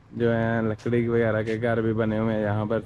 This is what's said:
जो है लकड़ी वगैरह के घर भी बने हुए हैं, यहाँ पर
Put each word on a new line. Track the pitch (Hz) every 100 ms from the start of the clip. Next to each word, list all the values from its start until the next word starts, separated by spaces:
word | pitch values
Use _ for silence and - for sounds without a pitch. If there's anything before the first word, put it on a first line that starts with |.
| -
जो | 117 117
है | 113 113 113 110
लकड़ी | 107 120 120 117
वगैरह | 117 113 110
के | 110 110
घर | 120 113
भी | 110
बने | 110 110 107
हुए | 113
हैं, | 107
यहाँ | 104 107 107
पर | 113